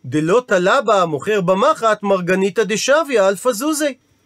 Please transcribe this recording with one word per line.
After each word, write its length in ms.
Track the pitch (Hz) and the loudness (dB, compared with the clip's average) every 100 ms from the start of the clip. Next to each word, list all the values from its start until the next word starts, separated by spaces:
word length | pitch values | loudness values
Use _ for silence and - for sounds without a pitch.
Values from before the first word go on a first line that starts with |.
דלא 380 | 127 151 156 226 254 | -6 -2 2 0 2
תלה 340 | 190 180 254 | 0 2 0
בה 220 | 226 202 | 2 2
המוכר 380 | 175 147 196 214 | 0 -2 -2 -2
במחט 640 | 175 190 262 311 226 214 | 0 2 2 2 0 0
מרגניתא 600 | 202 196 175 185 196 208 | 0 -2 0 0 0 0
דשוויה 640 | 202 214 - 294 302 226 190 | -2 -2 0 0 0 2 2
אלפא 240 | 196 254 | 0 -2
זוזי?" 420 | 208 294 302 302 254 _ _ | -2 -2 -2 -4 -6 _ _